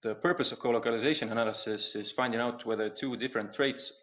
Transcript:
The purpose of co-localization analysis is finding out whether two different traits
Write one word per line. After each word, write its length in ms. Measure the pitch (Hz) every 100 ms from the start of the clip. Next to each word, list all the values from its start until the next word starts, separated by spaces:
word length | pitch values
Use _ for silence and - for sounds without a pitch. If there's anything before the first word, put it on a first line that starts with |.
The 120 | 113
purpose 380 | 107 170 175 143
of 80 | 123
co-localization 680 | 127 117 120 117 123 151 113
analysis 640 | 113 113 107 - 104 - 107
is 160 | 101
finding 280 | - 127 113
out 240 | 120 120
whether 240 | 117 107 107
two 280 | 107 139 120
different 360 | 120 117 104
traits 400 | - 139 - - -